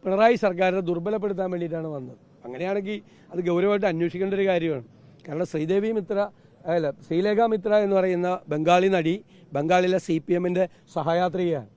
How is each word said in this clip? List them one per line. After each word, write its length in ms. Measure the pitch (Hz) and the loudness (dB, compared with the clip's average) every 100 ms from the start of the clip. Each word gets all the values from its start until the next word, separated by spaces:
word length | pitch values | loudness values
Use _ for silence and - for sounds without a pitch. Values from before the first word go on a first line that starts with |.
പിണറായി 320 | - 196 226 240 | -2 4 4 4
സർക്കാരിനെ 380 | 208 175 185 185 175 | 0 2 0 0 -2
ദുർബലപ്പെടുത്താൻ 600 | 170 170 214 202 190 185 | -4 -2 -4 -4 -4 -4
വേണ്ടിയിട്ടാണ് 360 | 180 170 165 160 147 | -4 -6 -6 -6 -8
വന്നത്. 220 | 127 123 - - | -12 -16 -20 -20
അങ്ങനെയാണെങ്കിൽ 540 | 120 127 180 196 196 208 - - - | -16 -8 -4 -4 -4 -10 -12 -20 -10
അത് 80 | 175 175 | -4 0
ഗൗരവമായിട്ട് 400 | 175 196 208 196 | 2 2 2 0
അന്വേഷിക്കേണ്ട 420 | 165 170 175 190 196 | 0 -2 -2 -4 0
ഒരു 80 | 196 | 2
കാര്യമാണ്. 340 | 180 165 139 117 - - - - | 2 0 -4 -8 -20 -20 -20 -10
കാരണം 200 | 151 175 | -6 -4
ശ്രീദേവി 380 | 156 160 196 220 220 | -4 0 0 0 -4
മിത്ര, 200 | 175 202 208 - - _ - | -4 -4 -4 -6 -20 _ -4
അല്ല, 160 | 170 151 123 - | -2 -2 -6 -4
ശ്രീലേഖ 340 | 165 202 208 233 | -2 0 2 2
മിത്ര 180 | 220 196 208 202 | 0 2 2 4
എന്ന് 100 | 196 | 2
പറയുന്ന 300 | 185 175 180 180 - | 2 0 0 -4 -4
ബംഗാളി 380 | 151 156 180 190 190 | -2 4 4 6 2
നടി 180 | 160 190 - - - 135 | 0 -2 -8 -20 -8 -4
ബംഗാളിലെ 420 | 156 180 185 185 - | 2 2 4 0 0
സി 100 | 165 - | -4 0
പി 80 | 175 | -2
എമ്മിൻ്റെ 280 | 180 180 180 - _ | 0 0 -2 -4 _
സഹയാത്രികയാണ്. 760 | 175 147 170 180 180 180 156 107 | -4 0 0 0 0 -2 -2 -6